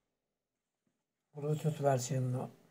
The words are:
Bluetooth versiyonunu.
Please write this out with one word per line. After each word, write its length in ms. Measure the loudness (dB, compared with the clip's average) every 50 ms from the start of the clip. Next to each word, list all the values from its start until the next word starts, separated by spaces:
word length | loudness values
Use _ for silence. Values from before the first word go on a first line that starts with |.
| _ _ _ _ _ _ _ _ _ _ _ _ _ _ _ _ _ _ _ _ _ _ _ _ _ _ -14
Bluetooth 460 | -6 -2 -2 0 0 0 -2 0 2 2
versiyonunu. 680 | 2 2 2 2 0 -2 0 0 0 -2 -2 -4 -6 -10 -16 -20 _